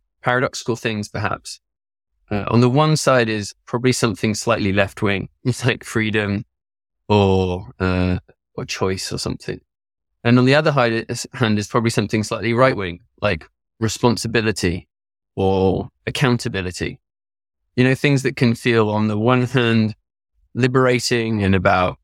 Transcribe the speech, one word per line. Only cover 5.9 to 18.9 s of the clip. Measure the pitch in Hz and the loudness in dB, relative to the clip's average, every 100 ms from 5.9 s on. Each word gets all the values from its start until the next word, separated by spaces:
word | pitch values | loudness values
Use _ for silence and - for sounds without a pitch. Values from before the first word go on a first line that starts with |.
| 117 110 107 101 101 - _ _ _ _ _ - | -4 -2 0 0 -2 -6 _ _ _ _ _ 0
or, | 104 98 95 92 90 - - | 4 4 4 0 -4 -8 -4
uh, | 92 90 90 90 - _ _ | -2 0 0 0 -6 _ _
or | - | -12
choice | - - 95 95 - | -10 -4 -4 -4 -6
or | 95 | -6
something. | - - - 95 _ _ _ _ _ _ | -6 -8 -10 -14 _ _ _ _ _ _
And | 120 123 | 2 4
on | 127 | 6
the | |
other | 143 156 | 4 4
hi-, | 143 120 113 - | 2 2 0 -4
is, | 120 - | -8 -8
hand | - 113 104 | -2 0 0
is | 104 | 0
probably | 123 113 | -2 0
something | 123 101 113 | 0 0 0
slightly | 104 113 107 | -2 -4 -2
right-wing, | 117 131 101 90 87 _ - | 2 2 2 -6 -8 _ -4
like | 104 82 - _ _ - | -2 -2 -8 _ _ -6
responsibility | 113 - 123 101 113 113 110 101 90 82 - _ _ _ _ - | -4 0 2 2 0 0 0 0 -2 -2 -8 _ _ _ _ -2
or | 95 95 95 92 - _ - | 0 4 2 2 -4 _ -8
accountability. | - 127 117 117 98 90 - - - _ _ _ _ _ _ _ - | -2 0 0 -2 -6 -6 -6 -8 -10 _ _ _ _ _ _ _ 0
You | |
know, | 127 | 2
things | 131 143 139 | 2 0 0
that | 131 - | 0 0
can | 120 | 0
feel | 117 127 117 | 0 0 2
on | 107 | 2